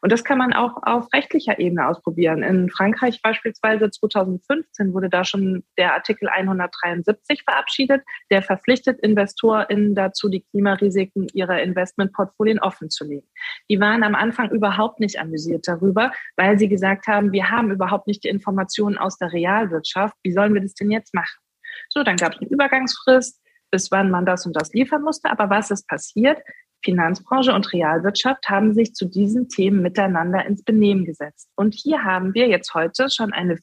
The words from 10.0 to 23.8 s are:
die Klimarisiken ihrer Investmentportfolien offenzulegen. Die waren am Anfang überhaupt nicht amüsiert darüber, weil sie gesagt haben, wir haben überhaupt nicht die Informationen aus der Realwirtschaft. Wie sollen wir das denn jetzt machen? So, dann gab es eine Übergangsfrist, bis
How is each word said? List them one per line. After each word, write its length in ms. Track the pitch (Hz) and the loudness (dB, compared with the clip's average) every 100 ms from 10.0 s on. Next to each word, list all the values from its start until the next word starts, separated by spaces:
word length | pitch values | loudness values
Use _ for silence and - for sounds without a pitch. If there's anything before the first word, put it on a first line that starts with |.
| 190 190 208 | -2 -2 -2
die 140 | 190 | -4
Klimarisiken 840 | - 202 202 190 202 190 190 - 185 | -4 0 0 2 2 0 -2 -4 -4
ihrer 280 | - 180 180 | -4 -2 -2
Investmentportfolien 960 | 160 180 185 - 196 - 196 _ 214 220 | -2 -2 -4 -2 -4 -2 -6 _ 0 2
offenzulegen. 720 | 190 - 156 - 151 143 _ - - - _ | -2 -4 -10 -10 -8 -10 _ -16 -14 -14 _
Die 100 | 202 | 2
waren 220 | 208 226 | 2 2
am 140 | 214 208 | 2 0
Anfang 340 | 220 233 220 | -2 -2 -2
überhaupt 500 | 220 202 190 220 - | 0 0 0 -2 -2
nicht 200 | 214 - | -4 -4
amüsiert 480 | 160 160 160 170 - | -8 -8 -4 -6 -4
darüber, 440 | 170 190 190 247 - - - | 0 0 2 0 -4 -14 0
weil 220 | 185 202 | 4 4
sie 100 | 208 | 4
gesagt 380 | 196 190 196 - | 2 0 -2 0
haben, 260 | 208 202 | 0 2
wir 200 | 196 185 | 0 0
haben 180 | 226 226 | 0 0
überhaupt 380 | 196 185 196 202 | 0 -2 -2 -2
nicht 160 | 202 | -6
die 60 | - | -4
Informationen 680 | 196 208 196 185 - 208 208 | -4 -2 -4 -4 -2 -2 0
aus 220 | 190 190 | -4 -4
der 120 | 180 | -6
Realwirtschaft. 840 | 170 175 202 220 165 156 185 208 - | -2 0 0 0 -4 -6 -4 -4 -4
Wie 80 | 190 | -4
sollen 240 | 180 208 208 | 0 2 2
wir 60 | |
das 120 | 196 | 0
denn 160 | - 202 | -4 -2
jetzt 240 | 220 - | -2 -4
machen? 240 | - 170 - _ _ - - - | -6 -6 -12 _ _ -20 -18 -8
So, 120 | - | -2
dann 160 | 254 180 | 0 0
gab 160 | 170 | 0
es 60 | - | -2
eine 100 | - | -4
Übergangsfrist, 880 | 277 277 262 254 - - 262 247 - _ _ _ | 0 2 2 -2 -4 4 4 4 -14 _ _ _
bis 220 | 190 | -4